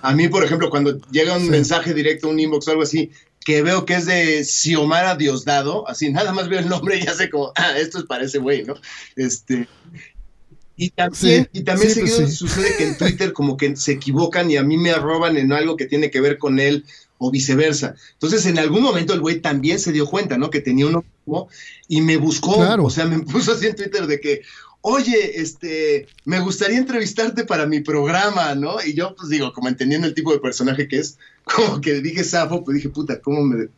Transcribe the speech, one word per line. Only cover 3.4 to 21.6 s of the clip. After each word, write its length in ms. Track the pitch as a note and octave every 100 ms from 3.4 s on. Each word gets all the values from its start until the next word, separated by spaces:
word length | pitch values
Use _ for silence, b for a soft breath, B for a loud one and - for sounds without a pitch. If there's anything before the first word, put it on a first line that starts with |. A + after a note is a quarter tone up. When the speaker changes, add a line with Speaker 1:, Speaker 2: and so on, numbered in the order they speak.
| -
Speaker 1:
que 160 | D3+
veo 240 | D3+ F#3 F3
que 100 | F3+
es 100 | E3+
de 380 | F3+ E3 D3+
Xiomara 720 | C#3 - D3 D#3+ D3+ D#3+ F#3 E3
Diosdado, 720 | D3 C3 - C#3+ C#3 F#3 -
así 240 | B2 D3+
nada 220 | C#3+ G3+
más 160 | F#3+ F3+
veo 100 | F3+
el 80 | E3+
nombre 300 | F3+ E3 F#3+
y 80 | E3
ya 80 |
sé 160 | E3+ F#3
como, 240 | D3 C3+ -
"Ah, 220 | F3 C#3
esto 220 | D#3+ F3
es 40 |
para 220 | - B2+ C3+
ese 140 | C#3
güey", 240 | C3 C3+ A#2
¿no? 80 | C#3+ B B B -
Este, 520 | C3 - _ B2+ A#2+ B B E3+ B - - _ - - - -
y 140 | F3+
también, 580 | - F3+ D3 - C3+ -
Speaker 2:
Sí, 60 | F#3+
Speaker 1:
y 40 |
también 280 | F#3 F#3 A3
Speaker 2:
sí, 80 | A3
pues 100 | F#3+
Speaker 1:
seguido 180 | - D3
Speaker 2:
sí. 60 | D3
Speaker 1:
sucede 400 | F3 F#3 G3+ A3+
que 60 | D3+
en 100 | -
Twitter 340 | F#3 - F#3+
como 220 | E3+ C#3+ C3+
que 200 | C#3 C#3
se 160 | -
equivocan 580 | C3+ C#3 C3+ E3 F3 F3
y 60 | C#3+
a 60 |
mí 140 | C#3 D#3+
me 140 | E3+
arroban 460 | D#3+ C#3+ D#3+ E3+ D#3
en 160 | C3+
algo 240 | D3 D#3+ D#3+
que 80 | C3
tiene 260 | D3 D3+
que 80 | C3+
ver 160 | C#3 C#3+
con 200 | D3 C3+
él 240 | C#3 C#3+ B B B _
o 140 | B2+
viceversa. 640 | C3+ C3+ C3+ D#3 C#3+ A#2+ - b
Entonces, 320 | b D#3 G#3 F#3
en 140 | E3
algún 220 | D#3 F#3
momento 320 | C4 F3+ E3
el 80 | F3+
güey 180 | D#3 E3
también 400 | D#3+ C#3+ C#3 F#3+
se 120 | F3+
dio 120 | D3+ D3
cuenta, 300 | F#3+ G3 B2
¿no? 120 | D3
Que 100 | D3+
tenía 280 | C#3 C3 D3
uno 180 | E3 E3+ _ - D3+ F#3 B